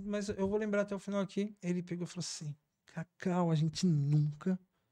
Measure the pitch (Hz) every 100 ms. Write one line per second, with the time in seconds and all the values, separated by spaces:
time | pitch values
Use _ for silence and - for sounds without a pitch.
0 | 196 208 202 202 196 208 214 202 202 202
1 | - 202 190 - 202 214 175 180 175 175
2 | 170 - 156 - 151 143 _ _ _ -
3 | 165 _ 190 180 170 160 160 156 185 147
4 | 139 151 151 147 185 185 _ _ _